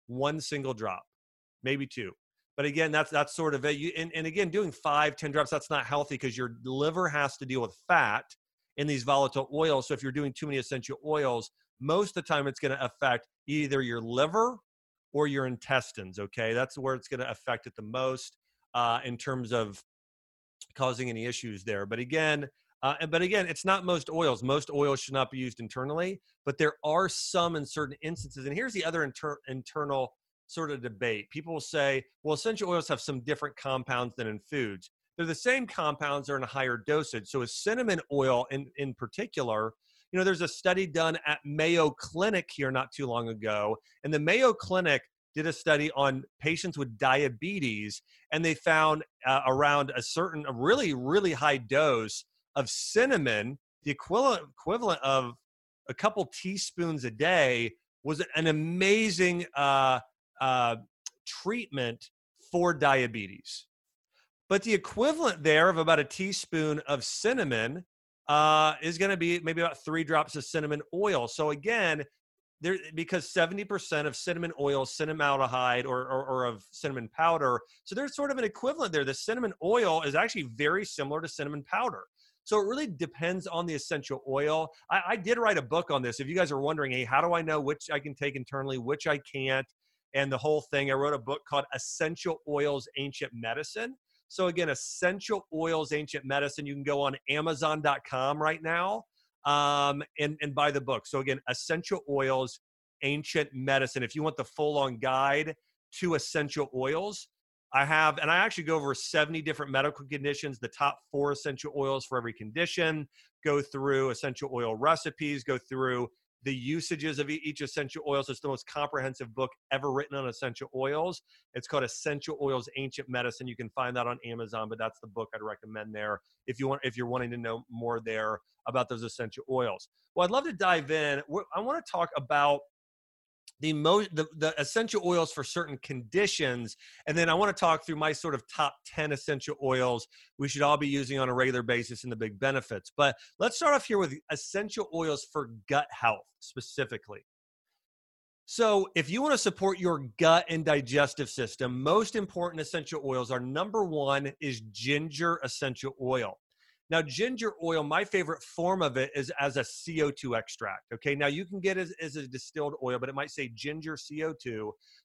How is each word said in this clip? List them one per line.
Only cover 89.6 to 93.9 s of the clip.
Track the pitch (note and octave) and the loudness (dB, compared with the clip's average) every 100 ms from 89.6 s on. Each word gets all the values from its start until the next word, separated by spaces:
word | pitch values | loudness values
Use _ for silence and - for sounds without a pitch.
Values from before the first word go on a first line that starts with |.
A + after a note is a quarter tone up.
| C3+ _ _ _ _ C#3 | -2 _ _ _ _ 0
and | C#3 | 0
the | B2+ | 2
whole | D3+ D3+ - | 2 2 2
thing, | C#3+ C#3 | 0 2
I | C3+ | 2
wrote | C#3+ | 2
a | C#3 | 0
book | A#2 D3+ - | -2 -6 0
called | C#3+ C#3 | 0 0
Essential | C3 - - D#3+ E3 F3 D#3+ D3+ | -6 -8 -2 -2 -2 -4 -4 -2
Oils, | D3 D3 C#3 - C#3 | 0 2 0 -4 -6
Ancient | C#3 - C3 | -6 -6 -8
Medicine. | A#2 A2+ B2+ D3+ G#3+ A#3+ | -6 -4 -4 -6 -8 -8